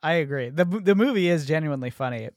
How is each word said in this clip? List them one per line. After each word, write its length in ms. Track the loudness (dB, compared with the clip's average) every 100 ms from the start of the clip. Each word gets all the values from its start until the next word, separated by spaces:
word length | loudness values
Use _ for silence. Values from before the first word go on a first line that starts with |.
I 100 | -2
agree. 360 | -2 -2 -4 -4
The 140 | -2
mo-, 160 | 0 0
the 140 | 2
movie 340 | 4 4 4 2
is 180 | 2 2
genuinely 440 | 0 0 -4 -6
funny, 400 | -6 -6 -6 -10